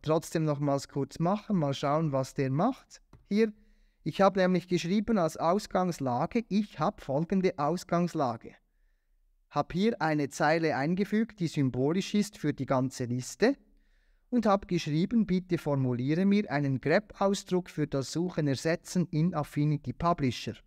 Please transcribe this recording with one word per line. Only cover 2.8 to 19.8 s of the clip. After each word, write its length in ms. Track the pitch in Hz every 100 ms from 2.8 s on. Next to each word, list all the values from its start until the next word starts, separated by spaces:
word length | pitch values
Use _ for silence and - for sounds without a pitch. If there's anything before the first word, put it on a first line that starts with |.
| - - _ - -
Hier, 260 | 202 220 - _ _ _ _ 160
ich 140 | -
habe 220 | 196 190
nämlich 260 | 180 175 -
geschrieben 500 | 175 165 214 214 214
als 200 | 160 -
Ausgangslage, 1080 | 160 202 - 190 180 156 131 120 170 233 -
ich 280 | 196 208 -
habe 240 | 156 -
folgende 560 | - 139 170 196 180 -
Ausgangslage. 960 | 147 180 - 175 175 156 147 - - - _ _ _ _ _ _ _ _ _
Hab 220 | 147 -
hier 300 | 170 220 233
eine 260 | 156 151 135
Zeile 480 | - 151 165 160 127
eingefügt, 640 | 151 185 202 214 226 -
die 80 | 160
symbolisch 640 | 151 131 127 139 185 -
ist 240 | 208 208 -
für 140 | 147
die 140 | 139 127
ganze 400 | 131 131 - 120
Liste 500 | 123 - - 233 277 _ _ _ _ _ _ -
und 160 | 247 214
hab 220 | 202 -
geschrieben, 580 | 175 156 156 196 233 190
„Bitte 320 | 185 180 170
formuliere 680 | 151 135 127 123 131 160 196
mir 260 | 202 208
einen 300 | 143 139 131
grep-Ausdruck 880 | - 190 - - 196 202 - 180 180
für 180 | - 147
das 240 | 139 127
Suchen 360 | 156 175 - 147
ersetzen 600 | 131 160 175 - 185 160
in 240 | 151 180
Affinity 600 | 156 - 147 151 147